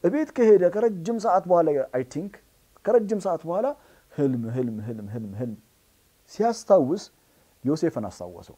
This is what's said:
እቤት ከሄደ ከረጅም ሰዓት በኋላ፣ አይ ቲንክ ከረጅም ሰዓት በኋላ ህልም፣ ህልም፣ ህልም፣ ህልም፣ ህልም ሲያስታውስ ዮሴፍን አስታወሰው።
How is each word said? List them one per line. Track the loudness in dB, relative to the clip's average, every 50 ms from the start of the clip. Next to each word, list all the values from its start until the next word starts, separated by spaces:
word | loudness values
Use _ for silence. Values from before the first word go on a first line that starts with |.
| 0
እቤት | 0 0 0 -4 -4
ከሄደ | 0 2 6 6 6 6 6 2
ከረጅም | 2 2 0 0 0 -2 -6 -6 -6 -2
ሰዓት | 0 2 0 0 2
በኋላ፣ | 4 4 4 4 4 2 0 -2 -2
አይ | -4 -6 -6
ቲንክ | -4 -8 -10 -10 -10 -14 -18 _ _ _ _ _ _ _ _ _
ከረጅም | 2 2 2 2 2 -4 -4
ሰዓት | -2 -4 -4 -4 -4
በኋላ | -6 -4 -2 -2 -4 -6 -8 _ _ _ _ _ _ -6
ህልም፣ | -2 -2 0 0 -2 -4 -6
ህልም፣ | -4 -4 -4 -4 -6 -8
ህልም፣ | -10 -10 -12 -12 -12 -12
ህልም፣ | -10 -10 -10 -10 -10
ህልም | -8 -8 -8 -8 -12 _ _ _ _ _ _ _ _ _ _ _ _ _ _
ሲያስታውስ | -6 -2 -2 -2 -2 -4 2 4 6 6 6 4 0 -4 -6 -12 _ _ _ _ _ _ _ _ _ _ _
ዮሴፍን | -2 0 0 0 -2 -2 -2 -8
አስታወሰው። | -8 -10 -12 -14 -14 -14 -18 -20 -20 -20